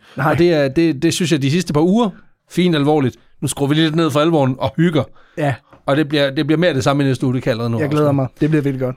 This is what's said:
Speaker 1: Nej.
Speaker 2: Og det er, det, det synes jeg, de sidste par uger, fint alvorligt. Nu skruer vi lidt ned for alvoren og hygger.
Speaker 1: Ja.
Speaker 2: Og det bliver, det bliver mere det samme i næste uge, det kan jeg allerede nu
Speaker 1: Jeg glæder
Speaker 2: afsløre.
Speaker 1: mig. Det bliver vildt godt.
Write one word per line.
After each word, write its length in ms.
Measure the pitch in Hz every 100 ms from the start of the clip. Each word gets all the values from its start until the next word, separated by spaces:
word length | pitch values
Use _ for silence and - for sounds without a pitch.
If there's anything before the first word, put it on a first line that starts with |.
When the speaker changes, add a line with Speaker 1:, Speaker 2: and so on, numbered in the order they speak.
| - -
Speaker 1:
Nej. 140 | 143
Speaker 2:
Og 60 | 147
det 140 | 175
er, 160 | 156 139
det, 340 | 131 165 131
det 120 | 165
synes 180 | - 160
jeg, 100 | 156
de 80 | 135
sidste 220 | 175 175
par 80 | 147
uger, 300 | 170 214 220 - - _ _
fint 240 | - 180
alvorligt. 420 | 151 143 151 127 - _ _
Nu 80 | 139
skruer 200 | - 139
vi 60 |
lidt 220 | 151 160 160
ned 140 | 160
for 100 | 143
alvoren 340 | 160 165 131 131
og 140 | 131 -
hygger. 280 | 170 156 107 - - -
Speaker 1:
Ja. 160 | 143 123 _ - -
Speaker 2:
Og 100 | 139
det 120 | 147
bliver, 220 | 147 143
det 160 | 135 147
bliver 120 | 156
mere 160 | 175
det 100 | 135
samme 180 | 139 143
i 40 | 139
næste 200 | 127 135
uge, 80 |
det 80 | 127
kan 80 | 135
jeg 40 |
allerede 160 | 117 117
nu 80 | 117
Speaker 1:
Jeg 80 | 147
glæder 120 | 151
Speaker 2:
afsløre. 100 | 147
Speaker 1:
mig. 120 | 139 131 -
Det 100 | 147
bliver 120 | 156
vildt 180 | 139 131
godt. 160 | 127